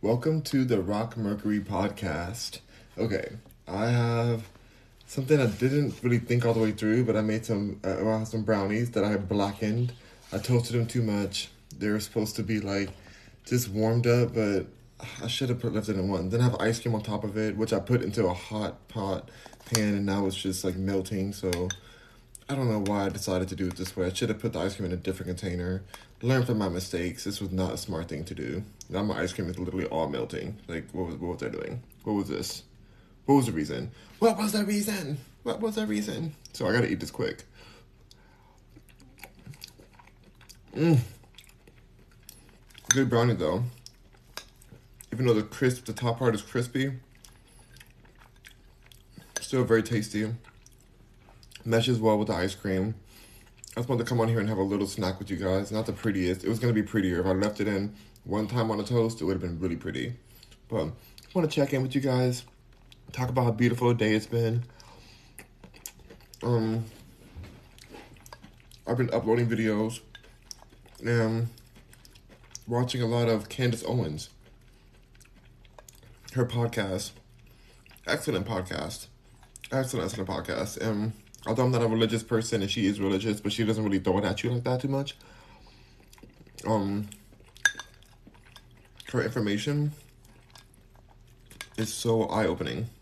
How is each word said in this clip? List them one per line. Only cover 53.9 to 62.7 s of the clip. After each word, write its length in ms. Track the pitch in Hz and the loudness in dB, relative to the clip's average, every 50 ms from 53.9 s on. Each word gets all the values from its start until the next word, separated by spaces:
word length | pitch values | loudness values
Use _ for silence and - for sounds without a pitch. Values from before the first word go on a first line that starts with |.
| 135 117 117 | 0 -2 0
to 40 | - | 0
come 100 | 123 120 | 2 2
on 80 | 113 113 | 4 4
here 120 | 117 117 | 4 2
and 100 | 101 107 | 2 0
have 80 | 110 95 | 0 0
a 60 | 98 | 0
little 240 | 98 104 101 101 95 | 0 2 0 0 -2
snack 320 | - - 101 92 95 95 | -2 -2 -2 -2 -2 -4
with 100 | 101 95 | -6 -6
you 80 | 98 82 | -6 -2
guys. 340 | 98 92 92 95 101 - | 0 0 0 0 0 -2
Not 140 | 113 107 113 | -4 -4 -2
the 80 | - - | -4 -6
prettiest. 500 | - - 117 98 95 92 90 92 95 - | -2 -2 -2 0 2 2 0 0 0 0
It 60 | - | -2
was 80 | 113 107 | -2 2
gonna 160 | 123 120 117 | 2 2 2
be 80 | 107 | 2
prettier. 380 | 104 - - 110 95 92 90 85 | 2 2 2 2 2 2 2 2
If 60 | 90 95 | 2 2
I 60 | 92 | 2
left 260 | 95 101 107 104 - | 2 2 0 0 -2
it 80 | 104 107 | -2 0
in 260 | 104 95 101 104 - - - - - - - | 0 0 -2 -4 -6 -10 -20 -20 -20 -20 -8
one 240 | - 98 104 110 104 | -4 -2 -2 0 0
time 240 | 123 123 113 110 | 0 0 0 2
on 80 | 110 104 | 0 -2
a 40 | 107 | -2
toast, 380 | - 123 120 113 113 113 - | 0 2 2 2 2 0 -2
it 40 | - | -2
would've 160 | 85 95 87 | 0 0 0
been 180 | - 87 85 82 | -2 -4 -4 -2
really 160 | 90 92 85 | -2 -2 -2
pretty. 380 | - - 82 - 65 62 - 123 - - - - - - - - - - - | -2 -4 -6 -4 -4 -4 -4 -6 -10 -14 -20 -20 -20 -20 -20 -20 -20 -12 -4
But 160 | 113 104 76 | -2 -2 -2
I 60 | 80 - - - - - - - - - | -2 -4 -10 -16 -20 -20 -20 -20 -4 0
wanna 120 | 185 165 151 | 0 2 2
check 260 | - 156 139 139 143 | 4 2 2 2 2
in 100 | 131 131 | 0 0
with 100 | 131 131 | 2 0
you 80 | 143 | 0
guys, 420 | 135 135 127 127 127 127 123 120 - - - - - - | 2 4 4 4 4 2 2 -2 -6 -14 -20 -20 -20 -20